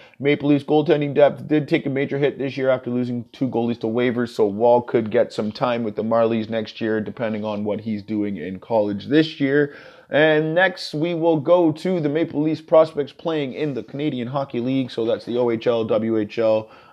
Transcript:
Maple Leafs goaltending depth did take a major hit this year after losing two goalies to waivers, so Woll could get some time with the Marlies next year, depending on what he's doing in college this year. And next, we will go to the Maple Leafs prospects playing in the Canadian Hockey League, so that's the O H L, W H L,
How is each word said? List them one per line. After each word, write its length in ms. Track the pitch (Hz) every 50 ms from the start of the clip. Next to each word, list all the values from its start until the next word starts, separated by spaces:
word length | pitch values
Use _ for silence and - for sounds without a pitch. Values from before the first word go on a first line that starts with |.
| - - _ -
Maple 300 | 131 143 147 143 135 147
Leafs 160 | 147 135 139
goaltending 500 | - 151 151 147 160 151 147 147 143 131
depth 320 | 147 143 135 - - -
did 220 | - 151 151 139 -
take 180 | 165 143 -
a 40 | 143
major 280 | 131 135 143 139 139 139
hit 180 | 147 135 -
this 200 | - 135 135 123
year 120 | 139 131 131
after 220 | 127 120 - 120
losing 340 | 123 123 123 123 123 120 113 -
two 160 | - - 139 123
goalies 320 | 113 117 120 117 117 113
to 60 | -
waivers, 440 | 110 110 123 123 127 113 123 120 113
so 140 | - - 110
Woll 380 | 101 98 104 117 120 120 120
could 280 | 120 - - 120 113 107
get 220 | 107 117 110 -
some 200 | - - 107 107
time 320 | - - 135 123 120 117 117
with 100 | 107 104
the 80 | 107
Marlies 480 | 107 113 113 117 117 113 117 113 107 110
next 300 | 113 113 107 - - -
year, 200 | 120 110 110 110
depending 440 | 104 101 101 - 120 107 110 107 107
on 200 | 107 104 104 104
what 120 | 104 101 101
he's 220 | 107 117 107 104
doing 360 | 101 - 110 107 104 104 101 82
in 200 | - 92 95 92
college 480 | - - 117 110 104 104 101 98 98
this 320 | 101 139 156 156 156 - -
year. 340 | 139 135 139 147 147 143 - - - - - - - -
And 440 | - 143 156 156 156 151 156 156 160
next, 400 | 175 190 185 185 - - - -
we 200 | 147 160 175 175
will 260 | 160 160 170 165 156
go 320 | 127 165 175 180 170 156
to 280 | 151 - - 185 185 170
the 80 | 151 147
Maple 340 | 143 160 165 - - 143
Leafs 180 | 151 160 156 151
prospects 520 | - - 165 160 160 156 - 147 139 123
playing 420 | - - - 170 160 151 143 127 113
in 180 | 104 156 151
the 100 | 131 113
Canadian 460 | 104 - - 139 151 151 135 123 117 120
Hockey 320 | 139 143 139 - - 120
League, 300 | 117 131 135 135 131 120
so 160 | - 117 113
that's 180 | 113 107 95 -
the 140 | 107 117 123
O 120 | 123 120
H 160 | 117 110 -
L, 180 | 123 117 117 110
W 340 | 110 117 107 113 113 113 110
H 200 | 104 104 - 117
L, 320 | 113 110 110 110 110 - - - - -